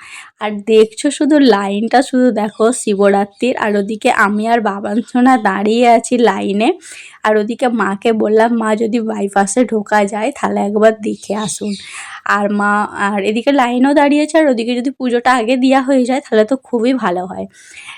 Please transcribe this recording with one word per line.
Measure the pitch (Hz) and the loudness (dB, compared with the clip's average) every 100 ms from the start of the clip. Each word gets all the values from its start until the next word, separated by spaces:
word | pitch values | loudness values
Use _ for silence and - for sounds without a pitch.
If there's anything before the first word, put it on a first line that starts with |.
| - - - - | -18 -20 -20 -10
আর | 214 | -8
দেখছো | 208 202 220 220 - 294 | -6 2 4 4 0 -4
শুধু | 269 285 302 | -2 2 4
লাইনটা, | 269 202 202 202 220 240 | 4 2 0 -4 0 0
শুধু | 285 254 254 | 0 2 2
দেখো | 214 208 - 220 | 2 -4 0 0
শিবরাত্রির। | 254 - 196 202 196 202 - 240 - | 0 -2 2 4 2 0 -2 -4 -2
আর | 220 208 | -2 -2
ওদিকে | 202 220 247 | -2 -2 -2
আমি | - 202 208 220 | 2 2 0 0
আর | 240 | 0
বাবান | 214 196 208 208 | 0 -4 -4 -4
সোনা | 240 247 247 254 | -2 2 4 4
দাঁড়িয়ে | 214 196 208 226 247 | 2 -2 0 2 4
আছি | 226 233 247 | 4 2 0
লাইনে। | 226 196 208 196 233 359 - - - - | 2 0 -2 0 0 -2 -8 -20 -20 -6
আর | 220 214 | 0 0
ওদিকে | 208 233 247 | -2 -2 -2
মাকে | 233 196 196 233 | 0 -2 -2 -2
বললাম, | 220 214 220 226 233 | 0 2 2 2 0
"মা, | 220 214 | -2 -2
যদি | 226 233 | -2 -2
বাইপাসে | 220 214 202 202 196 - 247 | -4 -6 -4 -2 0 0 0
ঢোকা | 220 208 214 202 | -2 0 0 0
যায়, | 208 226 | -2 -6
তাহলে | 269 196 208 | -4 -4 -2
একবার | 202 208 220 214 | -2 2 2 2
দেখে | 214 208 - 202 | -6 -8 -6 -6
আসুন।" | 214 - 208 196 - - - - - | -6 -6 -8 -8 -12 -16 -16 -12 -4
আর | 202 202 | -2 0
মা, | 208 202 208 214 - | -2 0 0 -2 -4
আর | 202 208 | -4 -2
এদিকে | 196 214 233 | -2 -2 0
লাইনও | 285 240 247 269 | 2 2 2 2
দাঁড়িয়েছে, | 294 285 294 302 330 | 4 2 2 0 2
আর | 302 | 2
ওদিকে | 233 226 247 | 0 -2 -4
যদি | 247 | -4
পুজোটা | 262 254 240 247 | -4 -2 0 2
আগে | 254 220 262 | 0 0 0
দেওয়া | 262 269 | 2 2
হয়ে | 262 269 240 | 2 0 0
যায়, | 254 | -2
তাহলে | - 220 214 | 0 0 2
তো | 269 | 0
খুবই | - 240 233 | -4 -2 0
ভালো | 254 214 180 180 | 0 -2 -4 -6
হয়। | - 190 _ - - - | -10 -12 _ -20 -20 -20